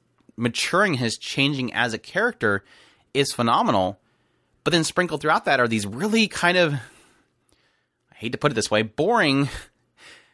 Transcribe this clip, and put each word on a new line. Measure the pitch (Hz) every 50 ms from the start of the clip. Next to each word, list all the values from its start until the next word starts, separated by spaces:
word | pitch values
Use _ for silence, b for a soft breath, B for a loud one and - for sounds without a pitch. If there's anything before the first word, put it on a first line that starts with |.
| _ _ _ _ _ _ _ -
maturing, | 117 120 117 - - - - 180 208 202 156
his | 123 127 113 - -
changing | - - - - 139 139 147 135 127 117 -
as | - 120 120 110
a | -
character | - - - 185 220 240 220 - - 107 101 98 b b b b b b b b b b -
is | 135 139 135 -
phenomenal. | - 120 117 120 160 233 214 127 98 92 92 95 - _ _ _ _ _ _ _ _ _ _ _ _ _
But | 147
then | 165 170 160
sprinkled | - - - 180 170 156 143
throughout | 151 151 160 226 -
that | 185 143 127
are | 123 117
these | 113 110 101
really | 101 101 123 180 214 208 226 220 196
kind | - - - 175 180 180
of, | 175 156 143
I | 135 - - - - _ _ _ _ _ _ _ _ _ _ _ _ _ _ _ _ _ _ _ _ _ _ _ -
hate | 110 117
to | 127 131
put | - 147
it | 139
this | 113 104 -
way, | 107 107
boring, | 110 107 - - 151 196 240 226 190 147 135 139 143 131 B B B B _ _ _ _ B B B B B B B B